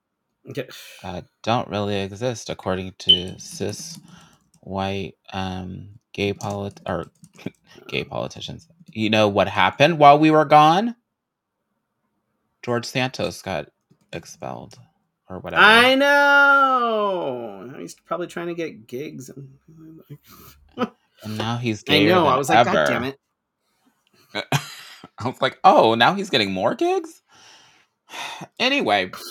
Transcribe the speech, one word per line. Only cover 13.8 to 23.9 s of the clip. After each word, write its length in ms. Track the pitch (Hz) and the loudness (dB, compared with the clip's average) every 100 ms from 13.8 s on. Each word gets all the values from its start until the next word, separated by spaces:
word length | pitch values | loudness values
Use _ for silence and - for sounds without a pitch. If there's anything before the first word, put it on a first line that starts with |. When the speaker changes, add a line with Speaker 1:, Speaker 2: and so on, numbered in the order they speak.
| _ _ - | _ _ -16
Speaker 2:
expelled 680 | 82 - - 69 62 - - - _ _ _ - | -16 -16 -16 -14 -14 -16 -20 -20 _ _ _ -18
or 100 | 92 | -14
whatever. 240 | 90 160 | -6 4
Speaker 1:
I 320 | 196 226 247 | 6 8 6
know. 1800 | 262 285 285 285 285 277 277 269 262 233 220 202 185 151 123 117 98 117 156 | 4 4 4 4 4 6 4 4 2 0 -2 -2 -4 -6 -8 -10 -14 -16 -16
He's 160 | 170 | -16
probably 320 | - - 170 170 | -16 -10 -8 -8
trying 220 | - 175 | -10 -10
to 60 | |
get 320 | 170 160 - 113 | -8 -10 -12 -14
gigs. 440 | 123 156 151 127 | -12 -12 -14 -18
And, 280 | - 139 135 _ 160 160 160 - 147 _ - - _ _ - | -18 -20 _ _ -20 -20 -20 -20 -20 _ -20 -20 _ _ -8
<laughs> 140 | 247 _ _ _ | -8 _ _ _
Speaker 2:
And 140 | 107 107 | -10 -6
now 200 | 110 120 | -4 -4
he's 240 | 123 107 - | -4 -6 -2
Speaker 1:
I 40 | |
Speaker 2:
gayer 160 | 147 202 | 2 4
Speaker 1:
know. 100 | 180 | 4
Speaker 2:
than 80 | 156 | 2
Speaker 1:
I 40 | 131 | 0
was 100 | 135 | 2
like, 160 | 113 | 4
"God 120 | 123 190 | 4 2
Speaker 2:
ever. 100 | 73 | 0
Speaker 1:
damn 180 | 135 | -2
it." 140 | 127 135 _ _ _ _ _ _ _ | -4 -10 _ _ _ _ _ _ _